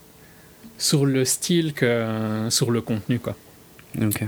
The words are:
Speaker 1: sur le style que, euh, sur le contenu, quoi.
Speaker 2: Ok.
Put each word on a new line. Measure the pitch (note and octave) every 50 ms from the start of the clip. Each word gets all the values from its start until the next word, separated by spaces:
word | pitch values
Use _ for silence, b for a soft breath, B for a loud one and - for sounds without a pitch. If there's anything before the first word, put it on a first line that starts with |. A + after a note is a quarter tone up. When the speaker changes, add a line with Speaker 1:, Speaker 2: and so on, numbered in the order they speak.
| - - - B B B B B B B B B B - -
Speaker 1:
sur | - - - E3+ C#3+ C#3
le | C#3 C3 C3 C3
style | B2+ - - - - F3 E3+ D#3+ D#3 D3
que, | - C3
euh, | A#2+ A#2+ A#2 A2+ A2 A2 A2 A2 A2 A2 A2 A2 A#2
sur | - - - A2+
le | A#2+ A#2
contenu, | A2 - A2+ G#2 - - B2
quoi. | A2+ - A2+ G2+ - - - - - - - - - - - - G#2
Speaker 2:
Ok. | A2 G#2 G2+ - A2